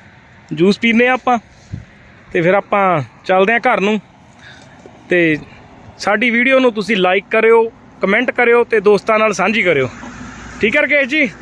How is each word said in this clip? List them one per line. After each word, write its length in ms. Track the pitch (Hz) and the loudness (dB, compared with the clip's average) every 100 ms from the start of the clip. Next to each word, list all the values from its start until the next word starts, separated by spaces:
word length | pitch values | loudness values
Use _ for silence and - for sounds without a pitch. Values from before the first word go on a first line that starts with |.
| - - - - - | -20 -20 -20 -20 -10
ਜੂਸ 260 | 151 185 196 | 0 0 2
ਪੀਂਦੇ 300 | 233 226 247 | 0 2 2
ਆ 40 | |
ਆਪਾਂ, 260 | 254 254 240 - - - - - - - - - | 0 -2 -2 -4 -20 -18 -18 -18 -20 -20 -20 -8
ਤੇ 80 | 185 | -2
ਫਿਰ 140 | 170 | 0
ਆਪਾਂ 480 | 196 - 202 190 165 117 - | 0 0 0 0 0 -4 -8
ਚੱਲਦੇ 280 | - 185 196 | -2 0 2
ਆ 60 | 233 | 0
ਘਰ 220 | 254 208 | 0 0
ਨੂੰ। 200 | 196 214 - _ - - - - - - - - - | 0 -2 -6 _ -20 -20 -20 -20 -20 -20 -20 -16 -4
ਤੇ 300 | 180 165 151 - - - - - - | 0 0 -2 -8 -20 -20 -20 -20 -8
ਸਾਡੀ 320 | 190 214 247 | -4 -2 0
ਵੀਡੀਓ 280 | 226 247 262 | 0 2 2
ਨੂੰ 140 | 254 | 2
ਤੁਸੀਂ 240 | 220 185 214 | 0 -2 0
ਲਾਈਕ 280 | 180 196 - | 0 0 -2
ਕਰਿਓ, 320 | 220 226 226 226 - - - | 0 4 4 2 -6 -20 -6
ਕੁਮੈਂਟ 300 | 190 214 247 | -2 0 -2
ਕਰਿਓ 340 | - 240 240 | 0 2 2
ਤੇ 160 | 233 220 | 2 0
ਦੋਸਤਾਂ 380 | 196 196 - 214 | 2 2 2 0
ਨਾਲ 140 | 220 | 0
ਸਾਂਝੀ 300 | 196 190 220 | 0 -2 0
ਕਰਿਓ। 260 | 180 143 127 - - - - - - - | 0 0 -2 -8 -18 -18 -18 -18 -18 -4
ਠੀਕ 160 | 220 294 | -2 0
ਹੈ 60 | |
ਰਕੇਸ਼ 260 | 294 294 262 | 0 0 0
ਜੀ? 180 | 311 254 - | -2 -4 -4